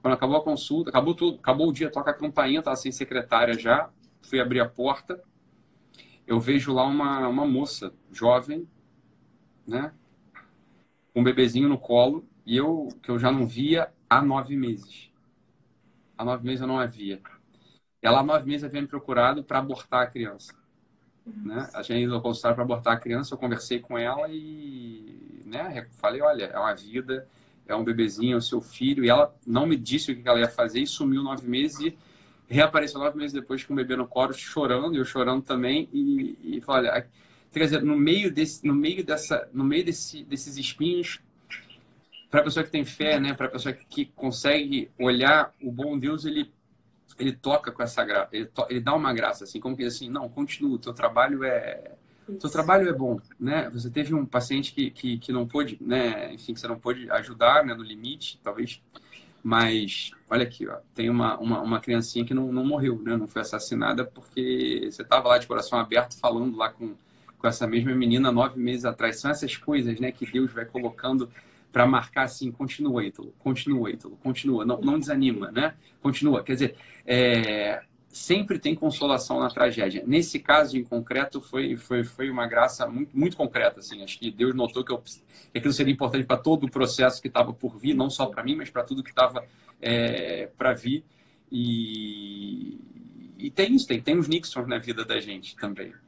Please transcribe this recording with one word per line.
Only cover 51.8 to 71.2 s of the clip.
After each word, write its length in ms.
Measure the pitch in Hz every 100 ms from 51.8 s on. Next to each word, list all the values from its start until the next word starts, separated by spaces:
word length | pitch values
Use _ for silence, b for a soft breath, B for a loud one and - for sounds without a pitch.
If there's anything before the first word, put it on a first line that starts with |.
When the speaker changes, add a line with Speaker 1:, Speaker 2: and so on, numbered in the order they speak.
| - - _ b b
Speaker 1:
o 40 |
teu 160 | 196 151
Speaker 2:
Isso. 20 |
Speaker 1:
trabalho 380 | 156 160 190 185
é 40 |
bom", 280 | 135 131 117 - -
né? 320 | 127 156 123
Você 180 | 120 117
teve 260 | 120 143
um 120 | 156 131
paciente 460 | 127 123 135 139
que, 160 | - -
que, 280 | - 127 117
que 140 | -
não 140 | 131 120
pôde, 320 | 143 139 -
né, 540 | - 127 120 110 -
enfim, 200 | 113 -
que 60 | 113
você 60 | -
não 120 | 117
pôde 300 | - 123 123
ajudar, 540 | 113 110 117 117 151
né, 80 | 139
no 120 | 113
limite, 560 | 110 107 117 151 - -
talvez, 400 | - 101 120 - _ - B B B B
mas 680 | 113 113 113 113 101 - - - _
olha 140 | 120
aqui, 240 | 120 - 110
ó, 120 | - -
tem 160 | - 117
uma, 300 | 120 113 -
uma, 220 | 113 110
uma 200 | 110 113
criancinha 440 | - 117 117 120
que 100 | 120
não, 160 | 131 131
não 120 | 127
morreu, 360 | 131 147 135 113
né, 160 | 113 117
não 120 | 107
foi 140 | 110
assassinada, 640 | 110 107 - 117 110 113
porque 840 | 127 - - - 127 127 127 123 107
você 140 | -
tava 240 | 117 127 123
lá 100 | 123
de 80 | -
coração 320 | 117 - 120
aberto 400 | 113 117 120 -
falando 380 | 123 117 127 110
lá 140 | 110
com, 260 | - 113 101 b b b _
com 80 | 117
essa 200 | 113 117
mesma 280 | 117 123
menina 380 | 127 120 120 131
nove 260 | 120 127 127
meses 260 | 123 123
atrás. 360 | 123 113 113 107
São 100 | 139
essas 260 | 147 135 -
coisas, 440 | - 147 120 113
né, 100 | 127
que 160 | - 123
Deus 260 | 127 131
vai 120 | 117
colocando 640 | 113 127 120 - 127 131